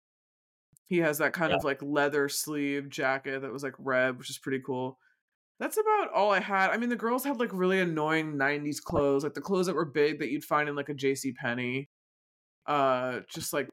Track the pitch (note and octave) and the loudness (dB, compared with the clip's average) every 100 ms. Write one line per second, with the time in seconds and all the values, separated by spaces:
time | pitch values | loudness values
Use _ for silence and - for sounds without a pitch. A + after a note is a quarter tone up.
0 | _ _ _ _ _ _ _ _ - F3+ | _ _ _ _ _ _ _ _ -2 2
1 | D#3+ D3 C#3+ F3+ D#3+ E3+ D3+ C#3 C#3+ D3 | 2 2 0 0 0 2 0 -2 -2 0
2 | C#3+ D3 C#3 - D3+ D3+ C#3+ C#3+ C#3 C#3+ | 2 2 0 -2 -4 -4 -2 -4 -6 -4
3 | C3+ C3+ C#3 C3+ C3+ C3+ C3+ - C3+ B2+ | -2 -2 -4 -6 -6 -6 -8 -6 0 2
4 | C3 B2+ C#3 C3+ C#3+ C3 C3 B2+ C3 C3 | 2 0 -8 -8 -4 -4 -2 -4 -4 -8
5 | _ _ _ _ _ - C#4+ G#4+ G#4+ G#4+ | _ _ _ _ _ -8 -4 0 2 2
6 | F4+ - G#3 G3 G3 G3 F#3+ A3 A#3+ A#3+ | 2 2 4 2 2 2 4 2 0 -2
7 | A3+ B3 C#4 B3 A#3 F#3+ F#3 F#3+ F3+ D#3 | 0 0 -2 -2 -2 2 2 4 2 2
8 | D3+ D#3+ D#3 C#3+ C#3 D3 D3 D3+ - D#3 | 2 2 0 0 0 0 -2 -6 -2 2
9 | C#3 C#3 D3 C#3+ D#3+ F#3 F#3 D3+ D#3 D3+ | 4 4 0 -4 -2 0 2 0 0 2
10 | D3 D3+ C3 D3+ - D3+ D3 D3 C#3 C#3 | 2 2 -2 -4 0 0 0 -2 -6 0
11 | C3+ C3+ C#3 - B2 A#2+ B2 C3 C#3+ _ | 0 0 -4 -4 -4 -2 -2 -4 -6 _
12 | _ _ _ _ _ _ - D3 C3+ B2+ | _ _ _ _ _ _ -2 2 4 4
13 | B2+ A#2+ - E3 - D3 B2+ | 0 -4 -8 -10 -4 -4 -2